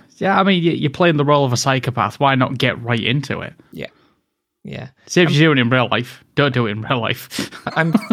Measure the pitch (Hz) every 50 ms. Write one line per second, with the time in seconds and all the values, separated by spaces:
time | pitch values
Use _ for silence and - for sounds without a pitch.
0 | - _ _ - 170 185 196 185 190 202 196 180 165 170 156 - - 147 127 -
1 | 180 175 160 147 143 139 147 143 143 131 123 113 - 139 131 127 120 - 123 -
2 | 107 104 - - 143 139 135 127 131 - 131 120 - 127 - - 117 117 120 117
3 | 104 - 123 147 135 - 98 90 87 - - _ - _ - - - - _ _
4 | _ _ _ _ _ _ _ _ _ _ _ _ - - 139 135 131 127 _ _
5 | _ - - 175 180 156 139 143 156 160 151 131 123 117 127 127 120 107 101 110
6 | 123 - - - _ _ - - 139 143 131 127 120 107 101 107 110 - 117 110
7 | 113 107 117 - - - - - - - - - - - - - 160 165 156 -
8 | - -